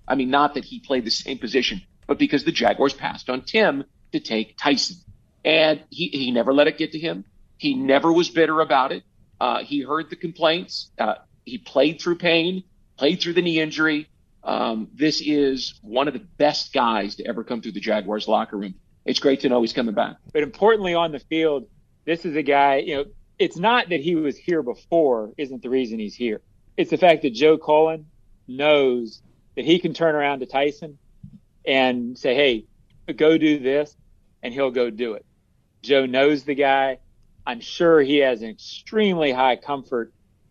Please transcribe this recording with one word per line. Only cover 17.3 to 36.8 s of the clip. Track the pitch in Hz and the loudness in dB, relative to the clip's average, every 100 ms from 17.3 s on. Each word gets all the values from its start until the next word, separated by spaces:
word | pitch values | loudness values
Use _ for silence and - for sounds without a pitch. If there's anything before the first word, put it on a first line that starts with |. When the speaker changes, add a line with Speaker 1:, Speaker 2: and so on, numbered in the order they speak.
| 117 | -8
Speaker 1:
come | 113 120 | -6 -8
through | 113 | -8
the | 98 | -8
Jaguars | 110 107 95 107 110 | -2 -2 -2 -6 0
locker | 110 113 104 | 0 0 -6
room. | 101 95 _ _ | -8 -12 _ _
It's | - - | -6 0
great | 143 135 | 2 2
to | 135 | 2
know | 123 | 2
he's | 113 | 0
coming | - 117 | -2 -2
back. | 104 107 - - | -2 -4 -6 -6
Speaker 2:
But | 151 | -4
importantly | 147 - 202 220 185 | -4 2 4 4 2
on | 170 165 | 0 0
the | 143 | -4
field, | - 160 160 139 110 _ _ _ | -4 0 0 0 -4 _ _ _
this | - 165 | -4 -4
is | 185 147 | -2 -2
a | |
guy, | 139 139 139 139 | 2 4 4 2
you | - 139 | 0 -4
know, | 147 - - - | -6 -12 -18 -4
it's | 185 165 | -2 0
not | 202 240 175 | 0 2 0
that | 165 | -2
he | 151 165 | 0 0
was | 147 123 | 0 -4
here | - 165 | -2 -2
before | 123 110 _ 170 147 117 107 120 | -2 -8 _ 2 2 2 -2 -8
isn't | 135 131 | -10 -8
the | 120 | -4
reason | 131 120 113 | -2 -2 -6
he's | 104 | -10
here. | - 120 107 - _ _ - | -6 -6 -6 -10 _ _ -6
It's | 160 | -2
the | 160 | 4
fact | 180 151 | 4 4
that | 147 | 0
Joe | 113 151 156 | 2 2 4
Cullen | 151 151 160 160 151 _ _ _ - | 2 2 2 0 -10 _ _ _ -14
knows | 127 147 147 135 123 113 - _ _ _ - | -2 2 4 4 0 -4 -12 _ _ _ -6
that | |
he | 127 175 | 0 2
can | 175 | 0
turn | 139 165 | -2 0
around | 151 143 139 | 0 0 -2
to | 127 | -4
Tyson | 135 147 143 160 143 _ _ - - _ _ - | -2 -2 -4 -12 -18 _ _ -20 -20 _ _ -2
and | 135 131 123 120 127 | 2 2 0 -4 -4
say, | 143 | -2
"Hey, | 123 143 113 - _ _ _ - | 2 2 2 -4 _ _ _ -12
go | 131 151 160 | 0 4 4
do | 151 147 | 4 2
this," | 127 139 151 - _ _ _ _ | 0 0 -2 -8 _ _ _ _
and | 127 | -10
he'll | 127 135 | -2 -2
go | 123 120 | 0 -2
do | 107 120 | -2 -6
it. | 104 - _ _ _ _ _ | -6 -14 _ _ _ _ _
Joe | 113 139 131 | 0 2 2
knows | 127 139 147 | 4 4 2
the | 135 | 0
guy. | 139 139 135 | 0 2 2